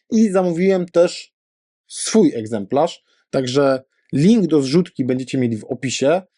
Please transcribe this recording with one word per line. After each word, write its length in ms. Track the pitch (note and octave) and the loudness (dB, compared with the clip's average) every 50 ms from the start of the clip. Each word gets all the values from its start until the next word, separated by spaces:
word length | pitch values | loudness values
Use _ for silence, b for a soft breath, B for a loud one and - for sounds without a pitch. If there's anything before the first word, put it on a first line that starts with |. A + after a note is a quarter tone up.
| _ - | _ -2
i 180 | A#3+ A3 A3+ G#3 | 0 2 2 2
zamówiłem 580 | F3+ F#3+ F#3 F3+ E3 E3 F#3 F#3+ F#3+ F#3 F3+ | 2 0 0 0 0 0 0 0 0 0 -2
też 480 | F3 - E3+ F3+ F3 - - - _ _ _ _ _ _ _ _ _ _ _ _ _ | -2 2 2 2 2 0 -6 -18 _ _ _ _ _ _ _ _ _ _ _ _ _
swój 460 | - - - - - A3 F#3 D3 - | -14 -12 -6 0 2 4 4 4 2
egzemplarz. 720 | A#2 A2 G#2+ A#2 G#2 G2 F#2+ B2 C#3 D#3+ F3 - - _ _ _ _ _ _ | -2 -8 -6 -6 -8 -6 -4 -2 0 -2 -2 -4 -8 _ _ _ _ _ _
Także 520 | - C#3 C3 B2 B2 C#3+ C#3+ C3+ C3+ B2+ - _ _ _ _ - - | -4 -4 -2 -2 0 0 2 2 0 -2 -6 _ _ _ _ -6 -2
link 340 | C3+ D3+ G3+ A#3+ A3+ F3+ | 2 4 4 4 4 2
do 160 | D#3+ D#3 D3 C3+ | 2 2 0 0
zrzutki 420 | B2+ C#3 F3+ F3 - _ - C3 | 2 0 0 0 0 _ -6 -4
będziecie 340 | B2 B2+ B2+ B2+ - - C3 | -4 -4 -4 -6 -6 -4 -2
mieli 180 | B2 A#2 A2+ | -2 -2 -4
w 80 | A2 - | -4 -8
opisie. 580 | - C3 - - B2+ - - C3 C#3 E3+ F#3 F#3 _ _ | -10 -10 -8 -6 -6 -4 -2 0 0 0 0 -2 _ _